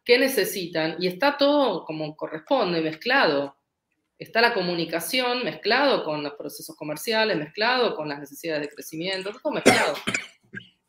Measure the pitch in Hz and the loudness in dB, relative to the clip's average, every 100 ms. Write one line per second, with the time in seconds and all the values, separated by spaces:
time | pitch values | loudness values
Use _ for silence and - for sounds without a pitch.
0 | - 240 269 - 180 208 175 160 160 165 | 4 4 4 2 0 -2 -4 -2 -2 0
1 | 180 180 277 277 285 294 254 170 - 156 | -2 2 0 4 4 4 2 0 -6 -6
2 | 151 151 156 160 - 269 185 170 156 156 | -8 -8 -10 -8 0 2 2 0 -2 -2
3 | 233 269 202 143 139 - _ _ _ _ | 0 4 4 2 -2 -8 _ _ _ _
4 | _ - - 226 233 233 175 170 160 165 | _ -20 -4 2 4 2 0 -2 -2 -4
5 | - - 247 247 208 156 202 247 285 202 | -2 0 0 0 -2 -2 0 4 4 2
6 | 156 151 147 - - - - - 151 151 | 0 -4 -6 -8 -12 -12 -16 -12 -10 -8
7 | - 220 220 170 151 - 226 254 220 160 | -2 0 2 0 -4 -2 0 2 0 -2
8 | 151 143 143 143 165 151 147 - - 160 | -6 -8 -12 -10 -4 -4 -6 -10 -12 -6
9 | 180 190 190 233 302 208 - 220 190 - | -4 -4 -6 -6 -4 2 4 4 2 -2
10 | - - - _ _ - - _ | -4 -6 -8 _ _ -16 -16 _